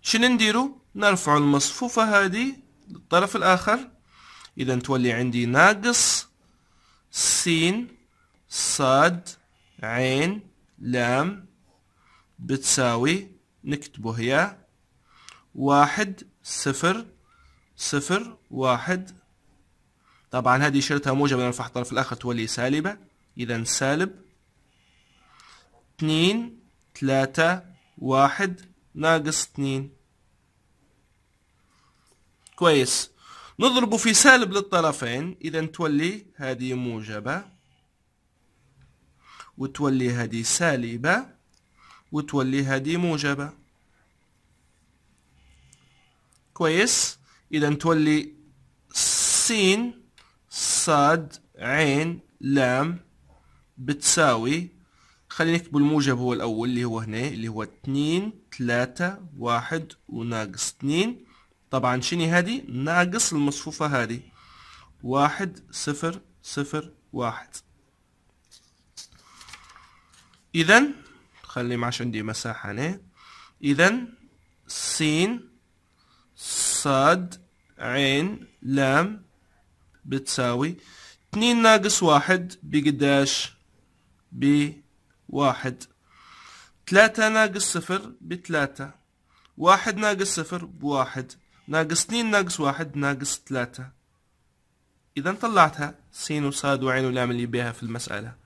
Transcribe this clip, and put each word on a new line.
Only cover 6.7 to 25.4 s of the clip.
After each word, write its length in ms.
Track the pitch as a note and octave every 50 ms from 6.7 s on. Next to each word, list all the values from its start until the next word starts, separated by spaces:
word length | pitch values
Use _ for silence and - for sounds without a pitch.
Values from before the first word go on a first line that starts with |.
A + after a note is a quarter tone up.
| _ _ _ _ _ _ _ _
س 380 | - - - - - - - F3+ E3 D#3+ E3 F3 G3 A3 B3 A#3+ - _ _ _ _ _ _ _ _ _ _ _
صاد 800 | - - - - - - C#3+ B2+ C3 C#3 D#3 E3+ F3 F3 - - - _ _ _ _ _ _ _ _ - -
عين 580 | A2 A2+ B2 B2+ B2+ C3 C3+ D3+ F3 G3+ G#3+ G3 - _ _ _ _ _ _
لام 680 | - A#2+ B2 B2+ A#2+ A#2+ B2 C3+ D3+ F3+ G3+ G3 F3+ - _ _ _ _ _ _ _ _ _ _ _ _ _ _ _ _ _ -
بتساوي، 920 | A#2+ A2+ C3+ C3+ C3+ - - - C3 A#2+ A#2 A#2 B2 D3 E3+ G3 G3 - - _ _ _ _ _ -
نكتبه 480 | - C#3+ D3 D3 - - - G#2 A2+
هي 460 | A2+ A#2 A2+ A#2+ C3+ D3+ F3 G3+ G3 - _ _ _ _ _ _ _ _ _ _ _ _ - - - _ _ _ _
واحد 680 | - C3 C#3 C#3+ C#3+ D3 D3 - G#3 G#3+ G3 F#3+ - - _ _ _ _
صفر 640 | - - - - C#3+ C3+ - - E3+ F#3+ A3+ A#3 - - _ _ _ _ _ _ _ _ _ _ _ _
صفر 640 | - - - - C#3+ C#3+ - F3+ G3+ A#3 A#3 - _ _ _
واحد. 680 | - C3 C3 C3 B2 A#2+ A#2+ D3+ F#3 F#3 F#3 - - - _ _ _ _ _ _ _ _ _ _ _ _ _ _ _ _ _ _ _ _ _ _
طبعًا 260 | - B2+ A#2 B2 B2
هذه 220 | C3 D3 D3 C3+ C#3
إشارتها 340 | C#3 - D3+ C#3+ C#3+ C#3 C3
موجبة، 320 | C#3 C#3+ C#3+ C3+ B2+ B2
نرفع 200 | B2 A#2+ - A#2+
الطرف 260 | - _ B2 B2 -
الآخر 240 | C3 C#3+ C3+ - B2
تولي 320 | - - B2 A#2+ A#2 A2
سالبة، 500 | A2 - - A#2+ C3 C#3 D3+ D#3 G3 G#3 G#3 - _ _ _ _ _ _
إذا 260 | - A#2+ A2+ A#2+ A2+ A#2
سالب 520 | - - - C#3 C3+ C#3+ D#3 F3+ G3 F#3+ - - _ _ _ _ _ _ _ _ _ _ _ _ _ _ _ _ _ _ _ _ _ _ _